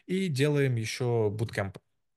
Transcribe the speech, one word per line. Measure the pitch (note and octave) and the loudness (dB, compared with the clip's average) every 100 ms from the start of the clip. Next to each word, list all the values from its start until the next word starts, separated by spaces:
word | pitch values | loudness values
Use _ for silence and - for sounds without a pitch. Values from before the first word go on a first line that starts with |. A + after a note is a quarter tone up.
| - | -6
и | F#3 F#3+ | -2 0
делаем | B2+ D3 C#3+ C#3 A#2 | 2 2 4 2 0
еще | G#2+ - B2 A#2 G#2+ | -2 -2 0 2 2
буткемпы. | G#2+ A2 - G2 - _ _ _ | 0 -4 -2 -4 -6 _ _ _